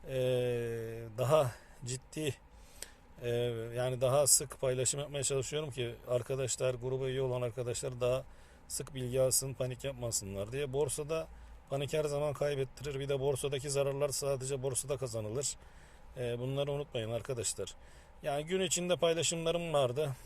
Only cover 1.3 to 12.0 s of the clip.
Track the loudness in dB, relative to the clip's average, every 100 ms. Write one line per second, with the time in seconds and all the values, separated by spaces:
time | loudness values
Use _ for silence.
1.3 | 6 6 -2 -14 -10 -6 -6 -6 -4 -2
2.3 | -4 -10 -20 -20 -16 -16 -16 -20 -6 -2
3.3 | 0 0 -2 -4 -2 -2 2 4 6 8
4.3 | 6 4 -2 0 2 2 0 -4 -2 0
5.3 | 0 0 -2 -2 -2 -4 -4 0 0 2
6.3 | 0 0 2 0 0 -2 -2 0 0 0
7.3 | 0 -2 -2 -4 -2 -4 0 2 2 -2
8.3 | -14 -20 -20 -8 -6 -6 -4 0 4 4
9.3 | 4 0 -2 -4 -4 -6 -4 -2 -2 -2
10.3 | -4 -2 -2 0 0 0 0 -2 -2 -4
11.3 | -10 -16 -16 -4 -4 0 0